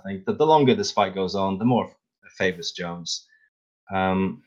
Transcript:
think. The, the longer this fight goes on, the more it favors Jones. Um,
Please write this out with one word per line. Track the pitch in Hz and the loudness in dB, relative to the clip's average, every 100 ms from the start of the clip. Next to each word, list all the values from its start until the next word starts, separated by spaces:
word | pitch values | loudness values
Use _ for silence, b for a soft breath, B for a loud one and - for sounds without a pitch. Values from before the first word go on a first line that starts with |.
| 98 | -12
think. | 98 - | -10 -6
The, | |
the | - 151 | 0 4
longer | 156 135 | 6 6
this | 104 101 | 2 0
fight | - 98 | 0 0
goes | 92 92 98 | 0 -4 -2
on, | 95 95 | -2 0
the | 117 | 2
more | 120 95 | 2 0
it | - _ _ - - | -8 _ _ -16 -4
favors | 95 85 82 | -2 -2 -8
Jones. | - 87 85 82 - - _ _ _ _ _ - | -10 -10 -10 -10 -10 -12 _ _ _ _ _ -6
Um, | 95 95 95 95 - | 0 2 2 0 -4